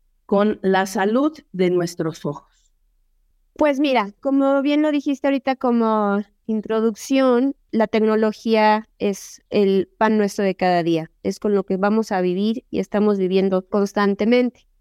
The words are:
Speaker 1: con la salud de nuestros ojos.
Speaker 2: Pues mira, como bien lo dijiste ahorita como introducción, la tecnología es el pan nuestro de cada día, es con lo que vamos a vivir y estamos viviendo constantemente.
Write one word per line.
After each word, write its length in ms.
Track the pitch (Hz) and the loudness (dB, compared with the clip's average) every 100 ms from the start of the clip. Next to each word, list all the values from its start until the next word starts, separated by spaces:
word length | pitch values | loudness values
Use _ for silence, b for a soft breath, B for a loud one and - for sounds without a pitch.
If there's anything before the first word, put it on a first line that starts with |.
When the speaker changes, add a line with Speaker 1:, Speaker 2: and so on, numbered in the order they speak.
| _ _ - | _ _ -2
Speaker 1:
con 340 | 202 208 208 | 0 0 0
la 220 | 190 190 196 | 0 0 0
salud 520 | 226 196 233 302 311 _ | -2 0 0 -2 -4 _
de 180 | 180 180 | -2 0
nuestros 540 | 180 170 - 160 156 147 | 0 -2 -6 -8 -6 -10
ojos. 480 | 147 _ _ _ _ _ _ _ _ _ _ _ - | -10 _ _ _ _ _ _ _ _ _ _ _ -2
Speaker 2:
Pues 240 | 302 269 | 0 2
mira, 320 | 294 247 202 - | 0 0 -2 -4
como 420 | 269 277 269 277 | -2 0 2 2
bien 200 | 277 294 | 0 0
lo 100 | 302 | 0
dijiste 360 | 294 285 269 277 | 0 -2 -2 -2
ahorita 280 | 277 269 262 | -2 -2 -2
como 640 | 254 233 226 214 202 202 208 _ - | 0 0 2 0 0 -2 -6 _ -6
introducción, 1080 | 220 202 220 226 208 - 269 262 240 277 - - | -6 -2 -2 -2 -4 -2 0 2 2 0 -4 -6
la 160 | 226 214 | -2 0
tecnología 1000 | 220 220 214 220 214 226 220 214 214 220 - | 0 2 2 0 -2 0 2 4 2 -2 -6
es 460 | 202 196 - - - | -6 -6 -12 -20 -4
el 380 | 214 196 196 - - | 0 2 2 -2 0
pan 200 | 220 214 | 0 2
nuestro 260 | 202 - | 0 -2
de 120 | 196 185 | -2 0
cada 260 | 185 175 | 0 2
día, 300 | 165 165 160 _ | 0 -2 -4 _
es 180 | 196 196 | -8 -4
con 140 | 214 | -2
lo 100 | 202 | -2
que 140 | 185 190 | -2 -2
vamos 340 | 202 220 220 | 0 0 -2
a 100 | 190 | -2
vivir 420 | 180 180 208 226 - | -2 -2 -2 -4 -6
y 80 | - | -8
estamos 400 | 196 208 208 202 | -4 0 0 0
viviendo 480 | 185 190 196 185 - | 0 0 0 -2 -2
constantemente. 1000 | 208 202 214 202 196 214 247 247 - _ _ | -4 -2 0 0 0 0 2 0 -6 _ _